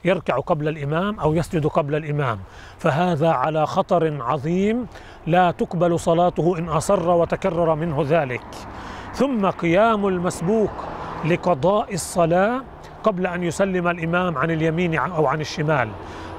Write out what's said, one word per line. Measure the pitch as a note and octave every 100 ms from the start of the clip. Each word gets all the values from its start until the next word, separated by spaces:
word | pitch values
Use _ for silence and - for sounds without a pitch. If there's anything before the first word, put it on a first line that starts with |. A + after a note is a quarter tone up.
يركع | F3 F3+ - B2+
قبل | - E3+ D3+
الإمام | D#3 C#3+ D#3+ G3 G#3+
أو | D#3
يسجد | D#3 D3+ F3 D3
قبل | - C#3+
الإمام، | D3+ D#3 D3 C#3 G#2+ F#2 - - -
فهذا | E3+ C#3 F3+ D3 E3
على | C#3+ C#3 D#3 D3+
خطر | - F#3 F3 D#3+ D3
عظيم، | A#2+ C#3+ C#3 F3+ G3+ A#3 A3+ - - - -
لا | F3 F3+
تقبل | D#3 A#3 E3+ F3 E3+
صلاته | - E3 F3 E3+ D#3+ F3+
إن | E3+
أصر | D3+ - G3+ E3+
وتكرر | F3 E3 E3+ F#3+ E3+ E3
منه | D#3 E3+ C#3+ C#3+
ذلك. | E3 C3+ A#2 - - - - - - -
ثم | - C4 A#3+ G3
قيام | - E3+ E3+ A3+ A3 G3+
المسبوق | F#3 F3 E3+ E3 A3 G3+ - - - - -
لقضاء | D#3 F3 F3+ D#3+ E3 G#3 A#3
الصلاة | F#3+ - F#3+ E3 F3 G3+ B3 B3+ - - -
قبل | A3 F3+ F3+
أن | F3
يسلم | F3 - G3 F3+ F3
الإمام | F3 E3 F3 F#3 D3
عن | D#3+
اليمين | D#3+ D#3+ D#3+ F3+ D#3
أو | C3+ F3 C#3+
عن | D3+
الشمال، | D3+ - D3+ D3+ A2+ G2+ - - -